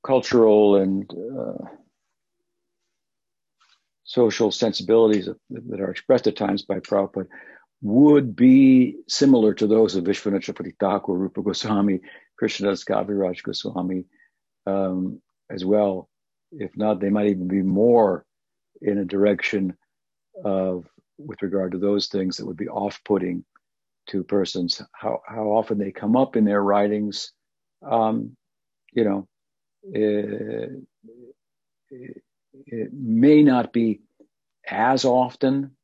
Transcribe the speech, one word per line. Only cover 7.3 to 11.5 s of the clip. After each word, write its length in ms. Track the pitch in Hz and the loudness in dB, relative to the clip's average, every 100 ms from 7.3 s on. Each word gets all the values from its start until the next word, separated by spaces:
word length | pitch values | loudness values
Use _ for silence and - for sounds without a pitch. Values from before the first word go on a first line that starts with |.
| - - - _ _ | -16 -20 -20 _ _
would 540 | 104 117 147 147 127 | 0 4 6 6 2
be 640 | 98 127 131 131 131 127 - - | 4 6 8 8 6 4 -2 -10
similar 460 | - 139 127 107 | 2 4 6 4
to 100 | 95 107 | 2 2
those 280 | 110 107 | 4 4
of 80 | 95 | 2
Vishwanath 380 | 87 98 104 98 | -2 -2 -2 -4
Chakravarti 340 | - - 90 - | -6 -10 -12 -4
Thakur, 340 | 98 101 - | -2 -2 -2
Rupa 280 | 90 95 - | -4 -4 -4
Goswami, 600 | 98 | -6